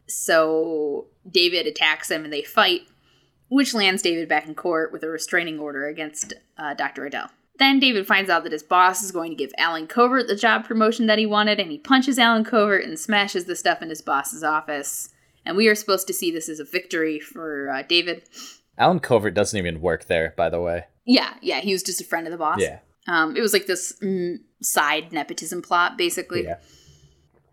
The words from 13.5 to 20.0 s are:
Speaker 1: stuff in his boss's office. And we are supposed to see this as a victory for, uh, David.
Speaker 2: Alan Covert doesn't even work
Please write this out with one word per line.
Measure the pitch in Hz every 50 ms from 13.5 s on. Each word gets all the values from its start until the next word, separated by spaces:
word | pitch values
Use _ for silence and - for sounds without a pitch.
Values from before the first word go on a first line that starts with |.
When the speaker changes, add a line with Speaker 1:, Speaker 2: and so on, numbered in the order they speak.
| 175
Speaker 1:
stuff | 160 - 185 165 -
in | 175 160
his | 156 151
boss's | - - 151 139 139 - - 156 156
office. | 151 156 156 160 - 151 143 143 - - - - - _ _ _ _ _ _ _
And | - 170
we | 190 226 220
are | 214
supposed | 208 - - 196 185 - -
to | 175
see | - 196 170
this | 165 160 160 -
as | 156 151
a | 147
victory | - - 180 180 - - 165 160 160 156 151
for, | 147 - - 180 165 156 151 143 139 139
uh, | 135 135 143
David. | - 170 175 170 175 165 - _ _ _ - - - - _ _ _ _ -
Speaker 2:
Alan | 120 156 143 143
Covert | - - 123 110 101 107 87
doesn't | 104 104 - - 104
even | 90 87 82 80
work | 82 90 82 80